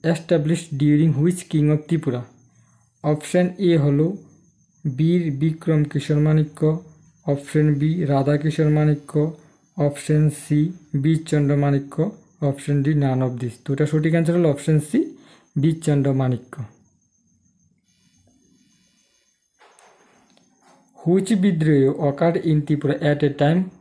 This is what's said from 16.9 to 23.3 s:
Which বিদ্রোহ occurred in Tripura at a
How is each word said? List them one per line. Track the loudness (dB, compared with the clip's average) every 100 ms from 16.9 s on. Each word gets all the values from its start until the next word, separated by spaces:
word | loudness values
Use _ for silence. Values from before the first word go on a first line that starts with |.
| _ _ _ _ _ _ _ _ _ _ _ _ _ _ _ _ _ _ _ _ _ _ _ _ _ _ _ _ _ _ _ _ _ _ _ _ _ _ _ _ -8 0
Which | 0 0 0
বিদ্রোহ | 2 2 2 4 2 2 -2
occurred | 0 0 0 0
in | 0 0
Tripura | -2 -2 0 0
at | 0
a | 0